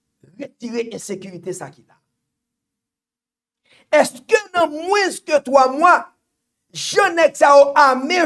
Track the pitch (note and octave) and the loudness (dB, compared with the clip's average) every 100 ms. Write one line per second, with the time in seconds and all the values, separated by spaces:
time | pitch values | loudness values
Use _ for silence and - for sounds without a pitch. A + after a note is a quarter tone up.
0 | _ _ _ F#3+ C#4 _ A#3 A#3 A#3 G3+ | _ _ _ -20 -20 _ -12 -8 -10 -10
1 | - F#3+ F#3+ F3 F#3 F3 C#3 - _ _ | -12 -14 -14 -16 -14 -12 -14 -20 _ _
2 | _ _ _ _ _ _ _ _ _ _ | _ _ _ _ _ _ _ _ _ _
3 | _ _ _ _ _ _ _ _ _ D4+ | _ _ _ _ _ _ _ _ _ 0
4 | A#3+ B3+ - A4 G4+ F4+ D#4+ D4 F4 G#4 | 0 -4 -2 -2 -2 -2 -2 -4 -4 -2
5 | F#4 - - D4+ B3+ C4+ C4 C4+ F4 E4 | -2 -6 -4 -4 0 2 2 2 2 2
6 | - _ _ _ _ _ _ E3 - G4 | 0 _ _ _ _ _ _ -14 -8 -2
7 | G4 E4 D#4 - D4+ C#4+ C#4 C#4+ C#4+ B3+ | 0 2 0 2 4 6 6 4 2 2
8 | C4+ F4+ | -2 -2